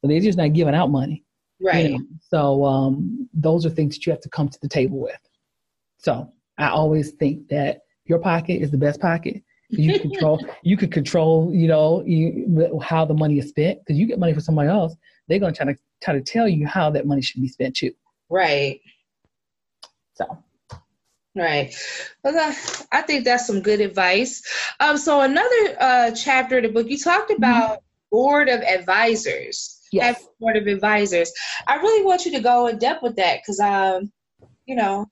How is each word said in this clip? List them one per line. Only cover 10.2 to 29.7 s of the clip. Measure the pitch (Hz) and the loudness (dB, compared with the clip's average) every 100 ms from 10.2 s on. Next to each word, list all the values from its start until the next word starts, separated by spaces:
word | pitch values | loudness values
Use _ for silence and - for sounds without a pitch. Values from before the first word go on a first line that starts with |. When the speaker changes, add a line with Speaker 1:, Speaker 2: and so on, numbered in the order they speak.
| 160 - - | 0 0 -2
Speaker 2:
<laughs> | - | -6
Speaker 1:
you | 170 196 | 0 0
could | 196 | 0
control, | - 143 180 160 160 165 | -2 0 0 4 4 2
you | 170 165 | 2 4
know, | 156 156 165 - | 4 4 2 2
you, | 165 160 - - 160 165 156 | 2 2 -2 0 2 2 0
how | - 165 | -2 0
the | 156 | 2
money | 156 156 147 | 2 2 0
is | 135 | -2
spent, | - 156 190 - | -2 -2 -2 -2
'cause | 147 | 0
you | 226 | 0
get | - | 0
money | 170 | 0
from | 151 | 0
somebody | 160 156 147 | 0 0 2
else. | 202 165 160 _ _ _ | 2 0 -6 _ _ _
They're | 180 | -2
gonna | 196 | 0
try | 156 143 | -2 -4
to, | 139 _ _ | -4 _ _
try | - | -4
to | 143 | -2
tell | 135 226 226 | -2 0 2
you | 160 147 | 2 0
how | 190 156 | 0 0
that | 147 139 | 0 0
money | 143 | -2
should | 131 - | -2 -4
be | 131 | -6
spent | - 131 | -4 -6
too. | 131 131 - _ _ _ | -4 -6 -8 _ _ _
Speaker 2:
Right. | 175 175 143 139 139 _ _ _ _ _ _ _ _ _ _ - _ _ | 0 0 0 -2 -6 _ _ _ _ _ _ _ _ _ _ -20 _ _
Speaker 1:
So. | _ - - _ _ _ - _ _ _ _ _ 196 | _ -12 -12 _ _ _ -20 _ _ _ _ _ -4
Speaker 2:
Right. | 170 147 135 - - - - - | -2 0 -4 -8 -14 -12 -14 -6
Well, | 277 320 | -2 0
uh, | 311 - - - - | -2 -4 -10 -12 -4
I | 269 | -4
think | 302 294 | 0 -2
that's | 247 247 240 | 2 0 0
some | 196 | -2
good | 202 208 | 0 0
advice. | 202 185 180 190 254 - - - - - | 0 0 2 2 0 -6 -10 -8 -8 -2
Um, | 294 294 | 0 2
so | 294 285 | 2 4
another, | 269 294 466 480 403 - | 4 2 2 2 2 2
uh, | 254 254 233 | 2 4 2
chapter | 226 - 262 254 254 | 0 0 0 2 0
of | |
the | 226 | 2
book, | 220 226 | 0 -2
you | 285 | -2
talked | 330 359 427 | 0 0 0
Speaker 1:
Mm-hmm. | 427 | 0
Speaker 2:
about | 220 240 220 214 _ _ _ | 4 4 2 -4 _ _ _
board | 214 262 285 285 | 2 4 4 2
of | 240 | 0
advisors. | 220 185 180 196 233 220 - - - - - | 0 -2 0 2 2 0 -4 -8 -8 -12 -12